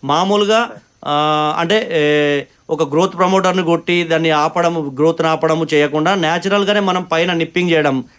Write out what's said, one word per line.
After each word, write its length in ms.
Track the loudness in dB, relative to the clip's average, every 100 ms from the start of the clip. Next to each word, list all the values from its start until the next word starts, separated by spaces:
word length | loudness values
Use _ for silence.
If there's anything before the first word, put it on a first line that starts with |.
మామూలుగా, 640 | -2 0 2 0 2 0 0 -8 -20 _
ఆ, 120 | -4 0 0 0 -2 -2
అంటే, 320 | 0 -2 0
ఏ, 520 | 0 0 2 0 -2 -6 _ -6
ఒక 200 | -4 -2
గ్రోత్ 260 | 0 0 0
ప్రమోటర్ని 460 | 0 2 2 0
కొట్టి 420 | 0 0 0 -2
దాన్ని 260 | 0 0 2
ఆపడము, 640 | 2 0 0 0 0 -4
గ్రోత్‌ని 340 | 0 0 2 0
ఆపడము 380 | -2 -2 -2 0
చేయకుండా 400 | 2 2 0 0
న్యాచురల్గానే 640 | 0 0 -2 0 0 0 0
మనం 220 | 0 -2
పైన 300 | -2 0 0
నిప్పింగ్ 380 | 0 -2 -2 0
చేయడం, 340 | 2 2 -2 -6